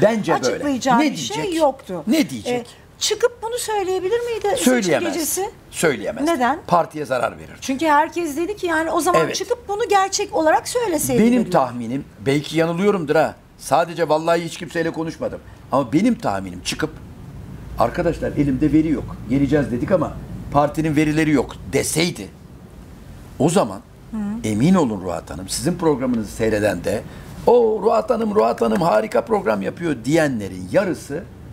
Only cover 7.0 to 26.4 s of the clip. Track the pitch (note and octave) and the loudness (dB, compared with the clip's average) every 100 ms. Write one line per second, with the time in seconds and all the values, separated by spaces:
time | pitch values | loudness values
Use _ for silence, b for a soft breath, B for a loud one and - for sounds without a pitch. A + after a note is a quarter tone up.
7 | C3+ B2+ A#2 E2 D2+ - - C4+ D#4+ D4 | -4 -2 -2 -4 -14 -12 -6 -2 2 4
8 | D#4+ E4 E4+ C#4 F4 G#4 F4 D#4+ E4 E4+ | 2 -2 -4 -4 -6 -4 -2 -2 0 0
9 | D#4 F4 D#3 - F#4+ A#4+ - G4+ A#4 G4 | 2 2 2 -2 -4 -4 -4 -4 2 2
10 | F#4+ F#4+ G#4 D#4+ D#4 G4 - B4 A4+ D4+ | 2 -2 -4 0 2 2 0 -2 0 -2
11 | - A#3+ A3+ B3 F#3+ E3+ B2+ A#2+ A2+ C3+ | 0 4 4 4 2 2 2 -2 -6 -6
12 | - - G#2 C#3+ D3 D#3 E3 E3+ G3+ G3 | -8 -6 0 0 0 0 0 2 2 2
13 | D3 D#3 B2+ - - - - C#3 E3+ E3 | 2 2 2 -2 -18 -12 0 2 2 0
14 | D#3 D#3 E3 E3+ E3+ - E3 E3+ E3 D#3+ | 2 2 2 2 0 -8 -6 -2 -2 -2
15 | D#3+ D3+ A2+ F2+ - B B F3+ F#3+ D#3+ | -6 -4 -6 -8 -14 B B 0 2 2
16 | A#3+ A3+ C3 G2 F#2+ F2+ - - D3+ - | 4 2 0 -2 -4 -10 -8 -4 -4 -6
17 | - - - - - - - - A#2 - | -18 -18 -16 -16 -14 -14 -8 0 0 0
18 | E3+ C#3+ A#2+ D3 C#3+ C3 D3+ D3+ D#3+ B2 | -2 -2 -2 0 0 2 2 4 2 0
19 | - - G#2+ C3+ C#3 D3 A#2+ A#2+ - F#3 | -4 -10 -2 0 2 2 0 -2 0 0
20 | A#2 - - - - C#3+ D3 D#3+ D#3+ D3 | 0 -6 -12 -12 0 2 2 2 0 2
21 | D#3 D#3 D#3 C#3+ - - - C3 - D3+ | 2 2 4 2 2 -6 -4 -2 0 0
22 | F3 A#2 F#2+ - - - - - - - | 0 -2 -10 -14 -20 -20 -20 -20 -20 -20
23 | - - - - C#3+ F#3+ B2+ G2 - - | -20 -20 -12 0 2 4 2 -2 -14 -20
24 | - A3 G3+ A3 A2+ G#2 D3+ F#3+ C3 G2+ | -12 -8 -6 -4 -2 2 6 6 4 0
25 | F2+ E2+ - D2+ F#2+ - B2+ F3 D#3+ C3+ | -4 -6 -6 -10 -8 -4 -4 0 0 2
26 | B2+ A#2 G2+ - | 0 -2 -2 -2